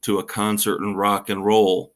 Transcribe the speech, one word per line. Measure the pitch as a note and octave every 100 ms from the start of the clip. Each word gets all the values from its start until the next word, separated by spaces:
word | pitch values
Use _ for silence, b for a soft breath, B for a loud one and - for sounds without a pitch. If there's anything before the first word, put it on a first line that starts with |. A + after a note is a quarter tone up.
to | - G2+
a |
concert | F#2 - G#2 G#2 A2 F#2
and | G2+ F#2+
rock | G2+ G2+ -
and | G2 G2
roll. | A2 G2+ F#2 -